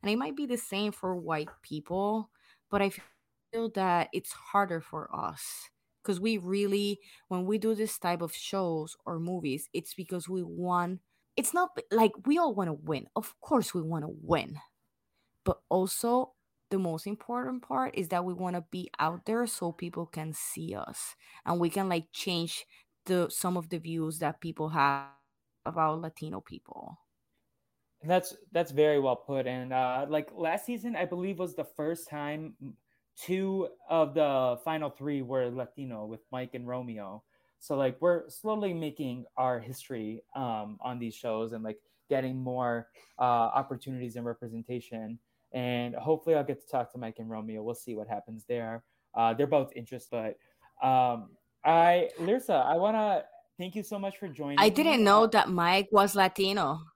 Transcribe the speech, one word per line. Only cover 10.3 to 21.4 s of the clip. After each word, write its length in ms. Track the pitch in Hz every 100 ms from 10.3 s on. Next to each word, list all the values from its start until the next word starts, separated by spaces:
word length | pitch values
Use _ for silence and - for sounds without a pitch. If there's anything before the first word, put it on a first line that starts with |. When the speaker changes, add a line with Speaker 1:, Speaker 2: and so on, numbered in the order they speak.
| 185
Speaker 1:
want, 580 | 170 170 180 175 180 185 _ _ _ -
it's 180 | 240
not 220 | 349 359 -
b-, 80 | -
like, 340 | 214 220 - 202
we 120 | 302
all 140 | 339
wanna 180 | 202 180
win. 320 | 151 151 151 -
Of 240 | - 220 -
course 320 | - 285 -
we 100 | 180
wanna 260 | 160 165 151
win. 480 | 160 156 160 - 147 - _ _ _ _ _ _ _
But 180 | - - _
also 640 | 185 185 - 233 247 254 _ _ _ _
the 80 | 196
most 280 | 185 160 -
important 560 | 214 - 240 254 254
part 320 | - 269 262 -
is 120 | 170
that 140 | 175
we 100 | 180
wanna 280 | 175 180 180
be 280 | 165 180 175 -
out 280 | 156 175 -
there 200 | 220 240
so 260 | - -
people 340 | 160 170 170 170
can 260 | - 156
see 400 | 156 - - 165
us 420 | 101 - - - - - -